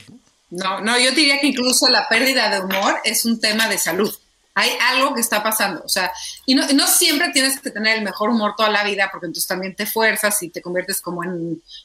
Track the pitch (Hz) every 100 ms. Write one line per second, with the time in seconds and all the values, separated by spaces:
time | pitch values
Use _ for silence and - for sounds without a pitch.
0 | - 240 _ _ _ 175 190 190 208 247
1 | 254 269 285 277 285 233 254 247 254 302
2 | 277 226 262 254 214 202 185 190 220 311
3 | 226 226 233 226 220 214 226 190 170 175
4 | 208 - _ _ _ - 233 247 240 262
5 | 269 247 226 214 220 214 202 165 - 196
6 | 185 - - - - 262 285 277 349 349
7 | 339 294 349 277 262 269 247 208 220 220
8 | 202 185 214 233 208 208 220 208 208 196
9 | 196 175 170 160 - 185 190 185 208 220
10 | 220 208 208 208 170 170 175 180 180 190
11 | - 170 175 175 170 160 - -